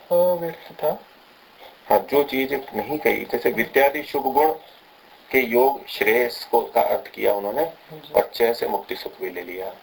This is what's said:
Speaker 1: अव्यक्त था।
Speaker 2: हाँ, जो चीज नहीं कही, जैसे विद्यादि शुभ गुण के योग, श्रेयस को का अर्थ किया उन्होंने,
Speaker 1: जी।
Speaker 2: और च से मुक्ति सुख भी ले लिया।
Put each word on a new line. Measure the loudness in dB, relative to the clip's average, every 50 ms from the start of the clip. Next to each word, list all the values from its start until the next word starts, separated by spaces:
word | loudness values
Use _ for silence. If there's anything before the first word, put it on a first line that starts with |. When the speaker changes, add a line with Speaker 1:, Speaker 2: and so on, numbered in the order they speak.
| -4 0
Speaker 1:
अव्यक्त | 2 4 4 4 2 0 -2 -6 -8 -10 -14 -20
था। | -10 -4 -4 -4 -4 -4 -8 -20 -20 -20 -20 -20 -20 _ _ -20 _ -20 -20 -20 -20 -8 0 2
Speaker 2:
हाँ, | 2 2
जो | 2 2 2 2
चीज | 2 2 0 -2 -2 -2 -2
नहीं | -4 -6 -6 -6 -6 -4 -4 -2 0
कही, | 2 0 0 0 -2
जैसे | -4 -4 -2 0 0
विद्यादि | 0 0 -2 0 4 4 4 4 2 0
शुभ | -6 -6 -4 -4 -2 0
गुण | 2 2 2 2 2 -2 -8 -20 -20 -20 -20 -20 -20 -20 -20 -20 -20 -20 -6 0
के | 0 0
योग, | 2 2 4 4 4 4 2 -2 -6
श्रेयस | -8 -4 -2 2 2 2 2 2 0 -4 -8 -4
को | -2 0 0
का | 0 0 2 2
अर्थ | 2 2 0 -2 -4
किया | -8 -8 -2 0 0 0
उन्होंने, | 0 -2 -4 -2 -2 -4
Speaker 1:
जी। | -4 -6 -12 -20 -20 -20 -18 -6 0 2
Speaker 2:
और | 2 2 0 0
च | 2 2 2 2
से | 0 -2 -4
मुक्ति | -4 -4 -6 -8 -10
सुख | -10 -10 -12 -12 -10
भी | -10 -8
ले | -8 -10
लिया। | -10 -10 -10 -10 -10 -12 -12 -16